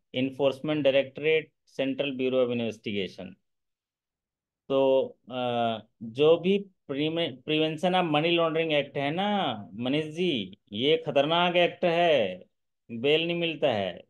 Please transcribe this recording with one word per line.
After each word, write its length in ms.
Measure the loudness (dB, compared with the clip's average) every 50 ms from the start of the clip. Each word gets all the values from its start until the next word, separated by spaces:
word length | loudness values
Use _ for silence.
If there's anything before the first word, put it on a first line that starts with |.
| _ _ -4
Enforcement 680 | -2 -2 -2 -2 0 0 0 0 -2 -4 -4 -2 2 2
Directorate, 580 | 4 4 4 0 0 -6 -4 0 2 2 0 0 -4 _ _ _ _ -6 -4
Central 320 | -4 -4 -2 -4 -4 -4 -4 -2
Bureau 260 | -2 0 2 2 2
of 80 | 0 0
Investigation। 720 | -2 -2 -4 -6 -6 -8 -6 -4 -4 -4 -6 -8 -12 -16 -16 -16 _ _ _ _ _ _ _ _ _ _ _ _ _ _ _ _ _ _ _ _ _ _ _ _ _ _ -2
तो, 340 | 2 2 4 4 4 2 2 -2 -6 _ _ -10
अ, 480 | -8 -6 -4 -2 -2 0 0 -2 -2 -6 -10 _ _ -14
जो 340 | -14 -8 -2 2 4 4 4
भी 220 | 4 4 0 0 0
प्रिमे-, 760 | -2 -8 _ _ _ -10 -4 -4 -2 -2 -2 -4 -4 -6
प्रिवेंशन 600 | -6 -10 -6 -2 0 0 0 -2 -2 -2 -2 0 2
ऑफ 100 | 2 0
मनी 260 | 2 0 2 2 2
लॉन्ड्रिंग 420 | 2 2 2 0 0 0 0 0
एक्ट 240 | 0 0 0 -2 -4
है 140 | -4 -4 -2
ना 460 | -2 -2 -2 -2 0 0 -2 -2 -4 -6 -10 -12 -10
मनीष 300 | -6 -4 -2 -2 -2 -2
जी, 540 | -4 -4 -2 -2 -2 -2 -2 -4 -8 -12 _ _ -12
ये 300 | -6 -2 2 2 2 2 0
खतरनाक 500 | 0 2 2 2 2 2 2 2 2 4
एक्ट 280 | 4 2 2 0 0 0
है, 600 | 0 2 2 4 4 4 4 2 0 -4 -10 -16 _ _ _ _ _ _ _ _ -14
बेल 340 | -8 -2 0 2 2 2 2
नहीं 100 | 0 -2
मिलता 360 | -2 -2 -4 -2 0 0 0
है। 320 | 2 0 -2 -4 -6 -8 -16 _